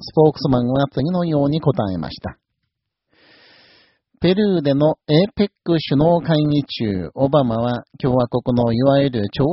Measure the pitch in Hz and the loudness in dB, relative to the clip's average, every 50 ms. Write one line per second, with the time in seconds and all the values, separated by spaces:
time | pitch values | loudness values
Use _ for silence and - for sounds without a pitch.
0 | - - - 165 156 156 147 - - 151 131 123 120 120 131 139 139 143 - 147 | -20 -4 2 4 4 4 2 0 -2 0 0 0 0 0 -2 -2 -2 -4 -4 -4
1 | 131 160 185 180 175 170 156 147 143 143 147 160 - 147 - - 110 98 92 87 | -4 -2 -2 -2 -2 -2 0 0 0 0 -2 -2 0 -2 -2 0 -2 -4 -4 -6
2 | 76 64 - - - 90 - _ _ _ _ _ _ _ _ _ _ _ _ _ | -8 -8 -10 -12 -14 -14 -14 _ _ _ _ _ _ _ _ _ _ _ _ _
3 | _ _ _ _ _ _ _ _ - - - _ _ _ _ _ _ _ _ _ | _ _ _ _ _ _ _ _ -20 -20 -20 _ _ _ _ _ _ _ _ _
4 | _ _ _ _ - 170 185 196 214 202 190 170 143 143 139 139 147 156 - - | _ _ _ _ 0 2 2 2 2 2 2 0 0 0 2 2 2 2 0 0
5 | _ - 151 160 190 - - - 208 202 - _ - 175 170 160 - - 147 135 | _ 0 2 2 2 2 0 -2 -2 -2 -4 _ -4 -2 -2 -2 0 0 0 2
6 | 151 165 175 170 147 151 165 151 151 147 147 147 139 - - - - 107 98 92 | 2 2 2 2 0 0 0 0 0 0 0 -2 -2 -4 -6 -6 -4 -4 -4 -4
7 | 87 - - - 135 139 143 151 135 120 113 113 117 123 120 117 - _ - - | -6 -8 -4 -2 -2 0 2 2 0 0 0 -2 -2 -4 -4 -6 -8 _ -10 -6
8 | - 135 123 127 123 120 - 127 - 131 123 120 120 117 117 113 131 139 139 139 | -4 -2 0 0 0 -2 -4 -4 -2 -2 0 0 0 0 0 0 2 2 2 2
9 | 139 139 123 117 101 104 - - 135 147 | 2 0 -2 -4 -4 -4 -2 -2 -2 -2